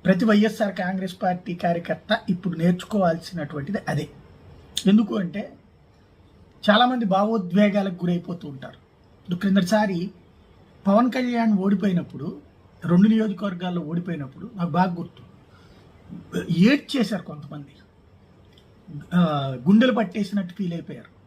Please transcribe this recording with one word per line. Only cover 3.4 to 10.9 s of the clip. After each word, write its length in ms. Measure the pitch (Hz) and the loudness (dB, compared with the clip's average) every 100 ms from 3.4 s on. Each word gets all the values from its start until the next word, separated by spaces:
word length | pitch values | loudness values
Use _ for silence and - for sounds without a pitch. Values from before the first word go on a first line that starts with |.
| 147 151 143 196 - | -8 -8 -6 -6 -4
అదే. 200 | 147 147 - - - - - - - 190 | -4 -6 -12 -20 -20 -20 -20 -10 0 4
ఎందుకు 280 | 208 214 | 4 4
అంటే, 380 | 226 175 202 - - _ _ _ _ _ _ _ _ - _ - | -2 -4 -8 -12 -16 _ _ _ _ _ _ _ _ -20 _ 2
చాలామంది 360 | 208 247 247 | 4 2 2
భావోద్వేగాలకు 1000 | 202 190 214 226 175 180 208 202 196 175 | 0 0 2 -2 0 2 4 2 -4 -4
గురైపోతూ 420 | 175 170 175 175 147 | -2 -2 -4 -12 -12
ఉంటారు. 280 | 131 127 - _ _ _ _ | -14 -16 -18 _ _ _ _
ఇప్పుడు 160 | - | -8
క్రిందటిసారి 760 | 175 196 196 180 214 214 175 190 - _ _ _ - - - | -2 2 2 4 2 2 -2 -6 -10 _ _ _ -20 -20 -4
పవన్ 240 | 196 | 2